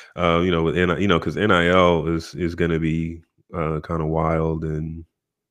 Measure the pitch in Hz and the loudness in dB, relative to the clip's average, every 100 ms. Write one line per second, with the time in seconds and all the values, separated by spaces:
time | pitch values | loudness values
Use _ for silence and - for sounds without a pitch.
0 | - - 87 85 92 85 82 73 90 78 | -18 -4 0 2 2 2 2 2 0 2
1 | 98 85 82 73 104 90 85 92 90 85 | 2 2 0 -2 2 4 4 4 4 4
2 | 80 82 - - 87 82 85 82 80 80 | 0 -4 -6 -6 -6 -2 -2 0 0 -2
3 | 82 82 - _ _ 87 78 78 - 82 | -4 -8 -16 _ _ -6 -4 -4 -4 -4
4 | 78 80 80 80 80 80 80 78 80 80 | -2 -2 0 0 -2 -4 -6 -6 -8 -10
5 | 82 _ _ _ _ | -16 _ _ _ _